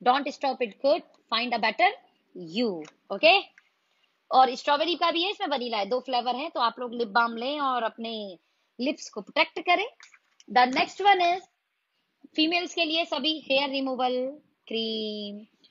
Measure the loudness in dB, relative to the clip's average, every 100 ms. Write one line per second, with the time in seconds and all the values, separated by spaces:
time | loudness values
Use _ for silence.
0 | 2 2 0 -4 -4 -2 -6 -2 0 0
1 | -2 _ -4 -4 -2 0 0 2 2 0
2 | _ _ _ -16 -6 -2 -2 -2 -10 _
3 | -10 2 4 4 2 _ _ _ _ _
4 | _ _ 2 4 4 2 0 0 0 0
5 | 0 0 -2 -4 -4 -4 -2 -4 -2 -4
6 | -2 -2 -2 -4 -4 -2 -2 -2 -8 -6
7 | 0 2 2 -2 -4 -2 -2 0 -2 -6
8 | -10 -8 -10 -14 _ _ _ -6 -4 -4
9 | -8 -14 -6 -2 -2 -2 0 0 0 -10
10 | -20 _ _ _ 0 4 4 2 -2 2
11 | 4 6 4 0 -6 _ _ _ _ _
12 | _ _ -6 0 2 2 -2 -4 -2 -2
13 | -2 -2 -2 -2 0 0 0 -2 -4 -2
14 | 0 0 -4 -8 _ _ -8 -6 -4 -4
15 | -6 -8 -10 -12 -18 _ _